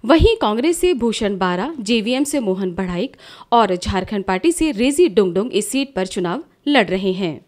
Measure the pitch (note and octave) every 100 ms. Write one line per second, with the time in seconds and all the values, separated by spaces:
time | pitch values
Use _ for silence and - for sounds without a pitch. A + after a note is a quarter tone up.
0 | A3 D#4 G4 A4 A3 G#3+ D4+ E4+ F4+ C#4+
1 | A#3 G#3+ G#3 G3 F#3 F3+ B3+ D#4 G3+ A#3
2 | G#3 B3+ C#4 D4 G#3+ F#3 F#3+ F3 F#3 F3
3 | C4 - - - - A#3 G#3 F3+ - G3
4 | F3+ G#3 F#3+ F#3 E4 E4 D#4+ G#3 B3+ C#4+
5 | F4 F#3 F#3+ E3+ A#3+ G3 - C4+ C#4 -
6 | F#3+ - F3 G3+ - _ - C#4+ F3+ F#3
7 | F#3+ F#3 F#3 C3